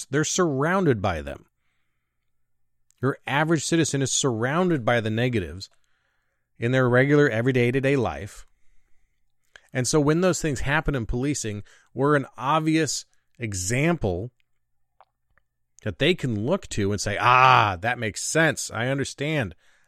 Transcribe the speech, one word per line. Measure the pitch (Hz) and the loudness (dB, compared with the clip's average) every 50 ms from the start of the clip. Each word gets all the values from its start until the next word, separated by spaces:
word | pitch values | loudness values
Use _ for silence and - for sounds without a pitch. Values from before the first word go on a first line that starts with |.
| - - | -8 -4
they're | 127 147 156 | -2 -2 -2
surrounded | - - - 180 165 135 131 143 165 185 202 190 151 123 101 | 0 0 0 0 0 0 0 0 0 0 2 2 2 2 2
by | 92 101 85 78 71 | 0 -4 -4 -4 -6
them. | 71 69 - - _ _ _ _ _ _ _ _ _ _ _ _ _ _ _ _ _ _ _ _ _ _ _ _ _ _ _ _ _ _ - | -10 -12 -14 -16 _ _ _ _ _ _ _ _ _ _ _ _ _ _ _ _ _ _ _ _ _ _ _ _ _ _ _ _ _ _ -4
Your | 123 131 - - - | -4 -4 -4 -4 -6
average | - 127 143 156 156 170 147 - | -4 -2 0 2 2 0 0 0
citizen | - 170 165 151 - - 139 135 | 0 0 0 0 0 0 -2 -2
is | 123 | -2
surrounded | - - - 139 117 107 117 127 147 175 185 180 165 143 107 | -2 0 0 0 -2 -2 -2 -2 0 0 0 0 0 0 0
by | 131 120 117 | 0 0 0
the | 107 110 | 0 0
negatives | 107 113 123 127 120 107 87 73 78 95 - - _ _ _ _ _ _ _ _ _ _ _ _ _ _ _ _ _ - | -2 0 0 0 0 -2 -4 -4 -10 -14 -16 -18 _ _ _ _ _ _ _ _ _ _ _ _ _ _ _ _ _ -6
in | 117 120 131 | -2 0 2
their | 131 127 123 | 2 2 4
regular | 120 123 135 143 147 147 147 143 | 4 4 4 6 6 4 4 4
everyday | 110 113 120 135 131 123 120 123 | 2 0 0 0 2 2 2 2
to | 123 135 | 0 0
day | 131 135 143 | 0 0 0
life. | 135 110 90 73 69 95 107 - - - - _ _ _ - _ - - _ - - _ _ _ _ _ _ _ _ _ _ _ - _ _ - | 0 0 -2 -4 -6 -12 -14 -16 -18 -20 -20 _ _ _ -20 _ -20 -20 _ -20 -20 _ _ _ _ _ _ _ _ _ _ _ -20 _ _ -6
And | 127 127 | -4 -2
so | - - 156 | 0 2 2
when | 143 143 156 170 | 4 4 2 2
those | 185 185 160 - | 2 2 0 0
things | - 156 135 - | -2 -4 -4 -2
happen | - 135 143 143 - - 143 | -2 0 0 0 0 -2 -2
in | 127 113 | -4 -4
policing, | - - 123 131 147 143 - - 110 104 104 101 - - _ _ _ - | -4 -4 -4 -2 -4 -4 -4 -6 -8 -8 -8 -12 -14 -20 _ _ _ -4
we're | - 135 147 147 | -2 2 2 2
an | 143 131 - - - | 2 0 -2 -10 -8
obvious | 123 135 156 160 156 160 156 160 156 135 - - - _ _ _ _ _ _ - | -2 0 0 0 2 2 2 2 0 0 -4 -8 -8 _ _ _ _ _ _ -10
example | 120 110 98 90 92 95 117 131 147 170 175 - - 101 87 87 104 123 _ _ _ _ _ _ _ _ _ _ _ _ _ _ _ _ _ _ _ _ _ _ _ _ _ _ _ _ _ _ - | -8 -8 -6 -6 -4 -2 -2 0 2 0 0 0 -2 -2 -2 -4 -6 -10 _ _ _ _ _ _ _ _ _ _ _ _ _ _ _ _ _ _ _ _ _ _ _ _ _ _ _ _ _ _ -10
that | 107 90 - | -10 -4 -2
they | 135 165 190 | 0 0 0
can | - - 131 110 101 107 | 0 -2 -4 -2 -2 -2
look | 135 185 196 - - | -2 -4 -4 -6 -6
to | - 110 101 98 104 | -4 -2 -2 -2 -2
and | 98 | -2
say, | - 104 104 87 | -4 -4 -4 0
"Ah, | 101 120 127 127 131 131 127 120 113 104 95 85 | 4 6 6 8 8 8 8 6 6 4 0 -2
that | 101 117 123 120 | -2 -4 -4 -2
makes | 113 107 95 - - | -4 -6 -6 -6 -8
sense. | - - 156 165 156 113 - - - | -2 0 2 2 2 0 -2 -8 -10
I | - 110 117 | -6 -6 -4
understand. | 127 139 139 131 - - - 139 151 160 147 117 87 - _ _ _ _ _ _ | -2 -2 -4 -4 -6 -6 -8 -6 -4 -2 -2 -2 -4 -6 _ _ _ _ _ _